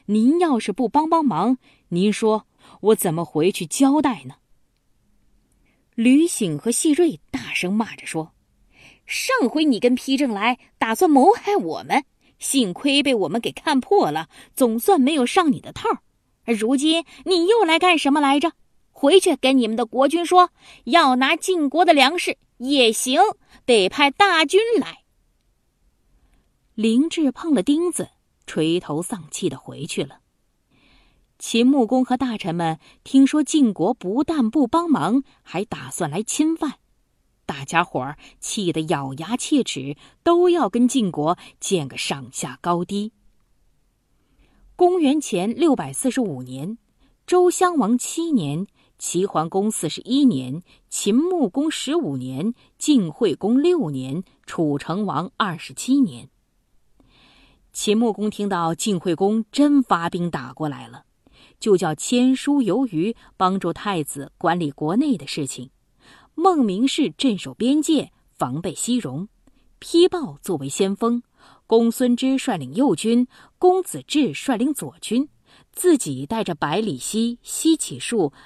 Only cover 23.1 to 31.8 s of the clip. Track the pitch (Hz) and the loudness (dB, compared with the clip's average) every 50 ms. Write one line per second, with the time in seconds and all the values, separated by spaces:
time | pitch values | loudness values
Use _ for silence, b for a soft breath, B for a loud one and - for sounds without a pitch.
23.1 | 262 330 403 440 - b b b b b b - 240 208 185 - - - 285 285 | 2 4 4 2 0 b b b b b b 2 2 4 2 2 2 2 0 2
24.1 | - - 403 392 339 320 320 285 359 403 453 466 466 302 - - - - _ _ | 4 2 2 4 4 2 2 2 2 2 2 2 0 0 -2 -4 -8 -18 _ _
25.1 | _ _ _ _ _ _ _ _ _ _ _ _ _ _ _ _ _ _ _ _ | _ _ _ _ _ _ _ _ _ _ _ _ _ _ _ _ _ _ _ _
26.1 | _ _ _ _ _ _ _ _ _ _ _ _ _ 220 214 226 226 254 311 330 | _ _ _ _ _ _ _ _ _ _ _ _ _ -2 0 2 2 2 2 0
27.1 | - 349 302 262 - - 330 330 277 214 208 - 294 320 349 359 - - - - | 0 -2 -2 -2 -2 -4 -2 0 0 2 2 2 0 0 0 -2 -4 -6 -10 -12
28.1 | _ _ _ _ _ _ _ - - 175 156 160 170 180 - - 147 160 175 - | _ _ _ _ _ _ _ -8 -4 -2 0 0 0 -2 -2 -4 -6 -6 -6 -6
29.1 | 233 180 151 - - - 196 160 139 - - - 147 139 151 - - 190 143 139 | -10 -12 -12 -12 -10 -6 -6 -6 -6 -8 -14 -16 -14 -12 -12 -8 -6 -6 -8 -8
30.1 | - - _ _ _ _ _ _ _ _ _ _ _ _ _ _ _ _ _ _ | -10 -20 _ _ _ _ _ _ _ _ _ _ _ _ _ _ _ _ _ _
31.1 | _ _ _ _ _ - - - - 226 247 262 294 277 | _ _ _ _ _ -16 -8 -2 0 2 4 4 4 2